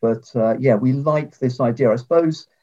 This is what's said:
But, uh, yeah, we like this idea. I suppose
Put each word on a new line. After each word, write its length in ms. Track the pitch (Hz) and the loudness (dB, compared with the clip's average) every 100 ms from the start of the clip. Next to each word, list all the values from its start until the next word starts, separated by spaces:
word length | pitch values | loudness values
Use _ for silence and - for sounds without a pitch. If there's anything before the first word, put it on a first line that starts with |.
But, 280 | 113 113 - 123 | -2 -2 -4 -2
uh, 220 | 110 110 | 0 0
yeah, 160 | 131 104 | 2 2
we 160 | 127 | 0
like 460 | 139 151 151 151 - | 0 0 -2 -4 -6
this 220 | 127 123 | -4 -2
idea. 300 | 120 120 123 | -2 0 0
I 40 | 117 | 0
suppose 520 | - 170 160 160 - _ | 0 2 2 -2 -10 _